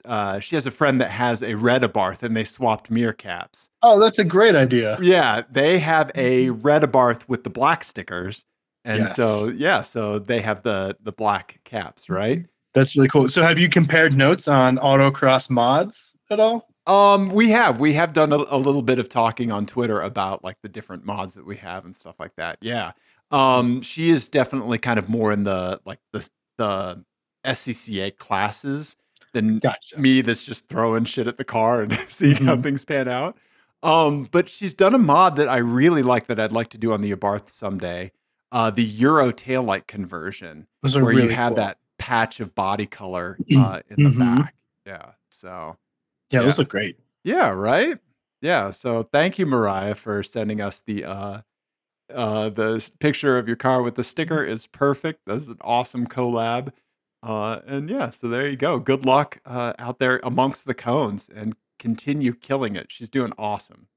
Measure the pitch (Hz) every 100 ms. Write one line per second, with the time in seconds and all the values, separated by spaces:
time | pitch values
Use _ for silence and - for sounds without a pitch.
0 | - 113 101 98 - 160 131 - 147 131
1 | 131 110 123 117 107 107 120 127 123 113
2 | 95 - 120 110 107 - 123 107 - 113
3 | 117 117 101 87 90 - - - 240 208
4 | 220 220 180 175 226 165 131 120 110 107
5 | 180 185 135 110 - 131 147 180 156 160
6 | 143 - 127 127 131 117 127 151 151 131
7 | 123 113 - 123 104 92 139 165 - -
8 | 90 90 92 104 _ _ _ _ 120 110
9 | 110 - 117 107 107 127 156 135 - 120
10 | 107 104 101 120 104 101 117 98 95 101
11 | 107 98 107 98 - - - 113 85 -
12 | - 92 110 160 170 _ _ - 135 143
13 | 135 151 131 156 165 160 175 180 147 160
14 | 160 135 139 185 - 143 127 127 139 135
15 | 139 139 135 131 - 123 120 139 202 -
16 | - _ - 208 220 233 - _ - 196
17 | 202 202 196 202 226 220 214 117 147 147
18 | 170 156 151 147 143 135 131 143 117 127
19 | 110 123 113 113 120 104 104 123 120 104
20 | 90 120 95 95 92 95 104 92 - 92
21 | 95 101 95 95 73 98 98 90 82 95
22 | 85 - 82 - 85 - 110 117 87 -
23 | _ _ - 143 131 127 120 123 123 -
24 | 165 160 - 147 123 135 113 113 127 113
25 | 95 113 107 104 101 92 90 92 - 110
26 | _ 104 - _ _ - 110 98 92 90
27 | 87 _ _ _ 131 127 - 113 - 101
28 | 98 - - 98 104 101 143 143 151 -
29 | _ _ _ 120 107 110 127 - _ -
30 | 135 131 117 113 - 120 - 117 113 113
31 | 113 - 117 120 135 117 110 120 107 107
32 | - - 147 139 135 123 143 139 - 143
33 | 127 123 160 - _ _ _ _ 156 160
34 | 156 147 131 170 - - 196 - 190 254
35 | 180 147 185 143 147 127 120 120 160 165
36 | 127 123 - 110 110 110 113 110 117 107
37 | 104 98 104 104 - - 104 95 90 87
38 | 95 _ _ _ _ 123 113 107 113 104
39 | 131 156 127 113 - 131 120 98 - 104
40 | 90 87 85 104 87 78 - _ 139 135
41 | 123 127 117 117 120 113 98 - _ -
42 | - 117 113 - 101 - 98 101 101 -
43 | 98 90 87 - - 135 120 95 - 107
44 | 143 123 123 120 147 _ _ _ - 92
45 | - _ _ - 90 90 80 85 _ _
46 | _ _ - 131 123 143 135 101 104 -
47 | _ _ 175 320 123 95 104 143 285 302
48 | _ _ _ _ 147 165 98 92 123 113
49 | 113 143 170 185 170 127 107 95 101 101
50 | - 104 95 117 107 107 101 - - 101
51 | - 98 101 101 - _ _ _ _ _
52 | _ 131 113 107 107 101 110 113 - -
53 | 151 139 147 127 113 117 131 131 120 117
54 | 120 - 160 156 85 113 - - 143 139
55 | 160 151 - 110 143 117 - 120 123 123
56 | 120 - 123 117 113 120 139 - _ _
57 | _ _ 117 110 107 113 110 139 151 269
58 | 131 - 120 120 143 135 147 139 113 135
59 | 131 135 147 - - 127 120 - 120 120
60 | 127 127 127 127 131 - - 120 120 131
61 | 123 101 - 107 107 - _ _ 117 113
62 | - 147 127 120 - 139 123 98 - -
63 | 117 135 120 - 107 104 - _ _